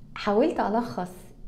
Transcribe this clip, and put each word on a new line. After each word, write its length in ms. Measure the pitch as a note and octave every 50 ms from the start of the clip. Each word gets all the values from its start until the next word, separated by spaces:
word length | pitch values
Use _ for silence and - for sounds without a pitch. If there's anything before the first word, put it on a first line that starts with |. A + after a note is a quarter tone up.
| - - -
حاولت 440 | - - A3 G3+ G#3 C4 D#4+ - -
ألخص 520 | A3+ G3 G3+ A3+ A#3+ - - - F3+ F3+ - - - - - - -